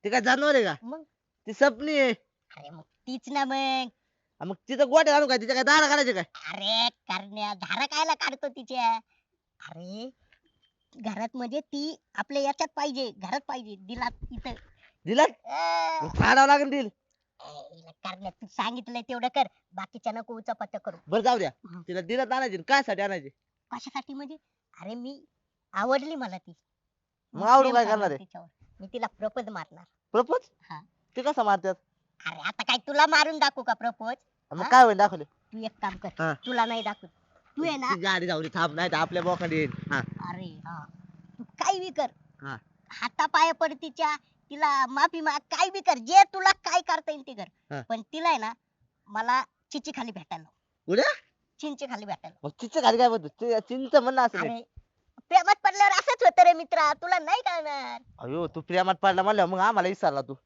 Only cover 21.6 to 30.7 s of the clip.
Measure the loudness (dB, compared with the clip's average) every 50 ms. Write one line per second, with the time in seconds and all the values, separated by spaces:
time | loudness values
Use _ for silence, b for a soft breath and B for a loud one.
21.6 | _ -18 -18 -18 -14 -10 -10 -10 -6 -4 -2 -2 -2 -2 -2 -4 -4 -4 -6 -8
22.6 | -2 2 2 2 2 0 -4 -4 -4 -4 -4 -6 -10 -12 _ _ _ _ _ _
23.6 | _ _ -16 -16 -16 -12 _ -14 -14 -12 -14 -14 -14 -16 -18 -20 _ _ _ _
24.6 | _ _ _ -18 -14 -14 -14 -12 -12 -14 -16 -18 _ _ _ _ _ _ _ _
25.6 | _ _ -6 -4 -2 0 0 -2 -2 -6 -10 -10 -10 -10 -12 -14 _ -20 -20 _
26.6 | _ _ _ _ _ _ _ _ _ _ _ _ _ _ -10 -2 4 6 8 8
27.6 | 8 6 4 2 2 2 2 0 0 -2 -2 -4 -10 _ _ -20 -20 -20 _ _
28.6 | _ _ _ _ -20 -14 -10 -8 -8 -8 _ _ -8 -8 _ -6 -10 -8 -10 -12
29.6 | -12 _ -18 -20 -20 _ _ _ _ _ 0 0 0 2 0 -4 -4 _ _ _
30.6 | _ -16